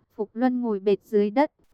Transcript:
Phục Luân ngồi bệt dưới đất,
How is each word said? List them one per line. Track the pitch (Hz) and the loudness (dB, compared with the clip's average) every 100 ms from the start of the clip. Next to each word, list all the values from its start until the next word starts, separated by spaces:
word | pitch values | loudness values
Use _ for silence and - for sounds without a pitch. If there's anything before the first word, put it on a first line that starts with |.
| _ | _
Phục | - 202 | -10 -8
Luân | 220 254 247 | -2 -2 0
ngồi | 240 202 | -2 -2
bệt | 202 196 | 0 -2
dưới | _ 208 208 | _ 0 2
đất, | 214 302 - _ | 0 0 -4 _